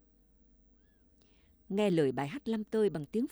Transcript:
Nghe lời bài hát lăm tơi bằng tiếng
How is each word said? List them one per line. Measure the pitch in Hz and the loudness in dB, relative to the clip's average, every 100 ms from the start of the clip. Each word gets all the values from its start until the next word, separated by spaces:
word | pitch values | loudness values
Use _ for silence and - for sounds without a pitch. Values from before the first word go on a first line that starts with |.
| _ _ _ _ _ _ _ _ _ _ _ _ _ _ _ _ - | _ _ _ _ _ _ _ _ _ _ _ _ _ _ _ _ -6
Nghe | 196 208 | 0 2
lời | 165 139 | 4 2
bài | 127 143 | 0 -4
hát | 254 - | -6 -4
lăm | 226 | -6
tơi | 214 220 208 | -2 0 0
bằng | 160 143 | 0 -6
tiếng | 214 269 | -4 -2